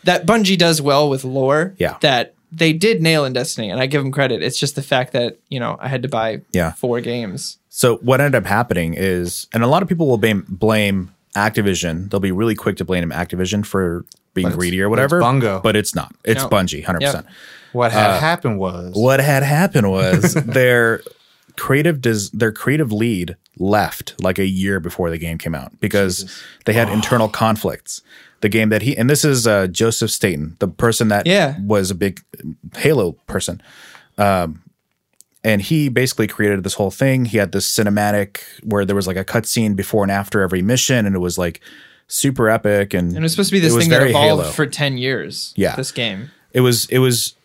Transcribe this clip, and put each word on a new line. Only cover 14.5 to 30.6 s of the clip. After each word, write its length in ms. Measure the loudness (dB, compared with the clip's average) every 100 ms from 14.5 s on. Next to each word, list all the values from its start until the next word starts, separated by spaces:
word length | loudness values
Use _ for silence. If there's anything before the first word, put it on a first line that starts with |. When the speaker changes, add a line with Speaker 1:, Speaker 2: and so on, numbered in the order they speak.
Speaker 3:
it's, 40 | -2
Speaker 2:
greedy 220 | -2 0
or 80 | 0
Speaker 3:
but 60 |
it's 180 | 0 2
Speaker 2:
whatever. 80 | 2
Speaker 3:
Bungo. 400 | 2 2 0 0
Speaker 2:
But 120 | 0 0
it's 180 | 0
not. 180 | -6 -8 -8
It's 180 | -2 -2
Speaker 1:
No. 60 | 2
Speaker 2:
Bungie, 360 | 0 0 -4
hundred 160 | -4 -2
percent. 240 | -2 -4 -8
Speaker 1:
Yep. 80 | -20 -20 -20 -10
Speaker 3:
What 200 | -2 2
had 180 | 4 2
Speaker 2:
Uh, 80 | 2
Speaker 3:
happened 380 | 0 0 -2 -2
was 360 | -4 -6 -6
Speaker 2:
What 260 | 2 4 4
had 220 | 2 2
happened 480 | 2 2 2 2 2
was 440 | 2 2 2 2
Speaker 3:
<laughs> 120 | 0 0
Speaker 2:
their 560 | 2 4 4 2 0 -8 -20 _ _ _ -10
creative 440 | 0 2 2 0
des-, 300 | 0 0 -4
their 200 | -2 -2
creative 400 | 0 -2 0 0
lead 440 | 0 0 -2 -4 -10 _ -6
left, 560 | 0 2 0 -6 -14 -4
like, 180 | -2 0
a 80 | -2
year 320 | 0 -2 -2
before 300 | -4 -4 -4
the 80 | -4
game 200 | -6 -6
came 160 | -6
out 180 | -8 -10 -6
because 420 | 0 2 0 -2
Speaker 3:
Jesus. 200 | -8 -16 -20 -6 0
Speaker 2:
they 60 |
had 160 | 2 2
Speaker 3:
Oh. 40 |
Speaker 2:
internal 360 | 0 2 2 2
conflicts. 760 | 0 0 0 -4 -6 -14 -16 _ -20 -20 _
The 80 | 0
game 200 | 2 2
that 140 | 2
he, 140 | 0 0
and 120 | 0
this 160 | 2
is, 220 | 2 2 2
uh, 220 | 2 0
Joseph 420 | 0 0 0 -4
Staten, 460 | -2 -2 -2 -6
the 100 | -4